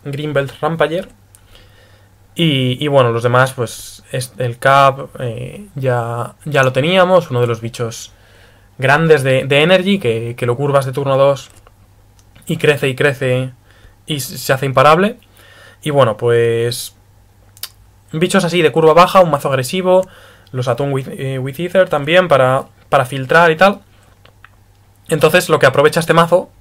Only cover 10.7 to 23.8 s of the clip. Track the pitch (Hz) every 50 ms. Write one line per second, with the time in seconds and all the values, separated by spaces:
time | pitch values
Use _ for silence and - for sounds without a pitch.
10.7 | 139 139 123 135 127 143 139 139 135 135 139 139 139 131 - - _ - _ -
11.7 | _ _ _ _ _ _ _ _ _ _ _ _ _ - - - 165 - - 143
12.7 | 147 127 147 139 131 131 143 147 131 - 139 127 127 127 127 131 127 _ _ _
13.7 | - _ _ - _ _ _ - 156 143 131 - - 127 - - 139 127 143 135
14.7 | 127 131 135 147 156 175 190 214 247 - _ _ _ _ - - - - - -
15.7 | - _ - 151 143 143 131 113 107 - 120 120 120 117 117 117 113 117 117 120
16.7 | 120 - - - _ _ _ _ _ _ _ _ _ _ _ _ _ - - -
17.7 | _ _ _ _ _ _ _ _ - 160 175 185 - 190 185 165 165 180 160 147
18.7 | - 165 160 160 151 165 180 175 - 190 180 165 143 139 - 143 135 131 123 -
19.7 | - 185 180 185 185 185 185 - - - - - - _ _ _ - 131 123 131
20.7 | 120 - 143 139 135 135 131 - - - 139 135 135 131 127 135 135 165 170 175
21.7 | - 190 185 185 160 147 143 151 165 180 180 170 147 131 131 127 131 135 - -
22.7 | _ _ _ _ - 139 127 123 143 135 131 127 165 165 175 165 160 160 185 202
23.7 | 202 -